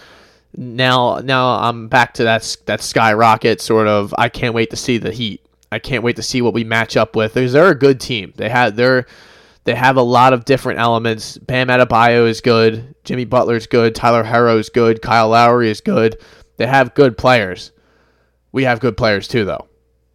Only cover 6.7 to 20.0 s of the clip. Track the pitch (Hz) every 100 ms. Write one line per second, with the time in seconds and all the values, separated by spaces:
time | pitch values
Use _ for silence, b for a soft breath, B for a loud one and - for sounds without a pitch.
6.7 | 113 113 127 110 - 110 127 127 131 180
7.7 | 143 139 135 - 117 90 - 104 123 123
8.7 | 104 123 127 120 b b b b b -
9.7 | 113 127 131 120 123 127 127 110 131 127
10.7 | 92 117 113 117 110 104 - - 127 127
11.7 | 123 123 113 120 120 117 113 - 113 113
12.7 | 113 123 - - 127 120 127 98 117 110
13.7 | 123 113 113 120 117 110 120 120 113 107
14.7 | - 113 113 - 113 110 113 120 123 113
15.7 | 107 - 180 113 113 b b b _ 113
16.7 | 139 123 - 139 110 131 123 98 90 -
17.7 | _ _ _ _ _ _ _ _ - 131
18.7 | 117 120 110 117 101 - 127 98 80 -
19.7 | _ _ _